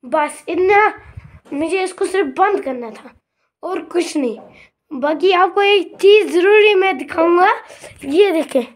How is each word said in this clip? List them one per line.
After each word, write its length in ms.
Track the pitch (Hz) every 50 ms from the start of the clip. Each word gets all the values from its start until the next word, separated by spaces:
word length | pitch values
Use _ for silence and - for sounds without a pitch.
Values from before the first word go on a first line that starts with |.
| _
बस 400 | 247 269 311 294 294 294 - - -
इतना, 380 | 339 302 370 381 415 403 427 415 - - - - - - - - - - _ - -
मुझे 300 | 277 311 330 330 381 370
इसको 240 | 359 370 - 403
सिर्फ 280 | 359 - 285 359 277 254
बंद 260 | - 381 403 415 392 -
करना 280 | 269 262 247 240 226
था 200 | 220 - - 254 _ _ _ _ _ _ _ _ _ _ -
और 180 | 330 370 381 -
कुछ 340 | - - 349 330 - -
नहीं। 220 | 302 277 240 208 - - - - - - _ _ _ _ _
बाकी 420 | 311 262 240 285 320 294 - 370 381
आपको 300 | 349 370 381 349 403 403
एक 340 | 403 403 403 330 - -
चीज़ 320 | - - 392 415 427 403 294
ज़रूरी 460 | 269 349 349 392 415 427 415 427 415
मैं 220 | 381 381 381 370 269
दिखाऊंगा, 500 | 320 - - - 320 339 339 349 359 403 480 466 - - - - - - - - -
ये 260 | 277 277 330 415 392 339
देखें 340 | 330 285 - - 269 233 - -